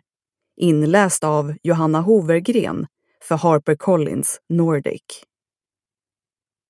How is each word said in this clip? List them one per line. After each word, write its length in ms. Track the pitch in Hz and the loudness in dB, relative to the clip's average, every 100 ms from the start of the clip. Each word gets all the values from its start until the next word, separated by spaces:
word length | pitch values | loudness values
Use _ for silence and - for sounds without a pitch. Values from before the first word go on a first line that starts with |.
| - _ _ _ _ - | -18 _ _ _ _ -2
inläst 680 | 175 151 156 196 196 - | 0 2 2 2 2 0
av 300 | 156 151 147 151 | -2 -2 -4 -6
Johanna 380 | 170 165 160 156 | -2 0 2 0
Hovergren 880 | 180 220 160 165 185 240 - 87 160 _ _ _ | 2 2 2 0 0 -2 -2 -6 -10 _ _ _
för 140 | - 160 | -6 -2
HarperCollins 1040 | 175 151 - 151 - 175 147 135 - - _ | 2 2 0 -2 0 0 0 -4 -6 -8 _
Nordic. 520 | 170 165 151 - - - - _ _ _ _ _ _ _ _ _ _ _ _ _ _ _ | 0 0 0 -4 -8 -14 -20 _ _ _ _ _ _ _ _ _ _ _ _ _ _ _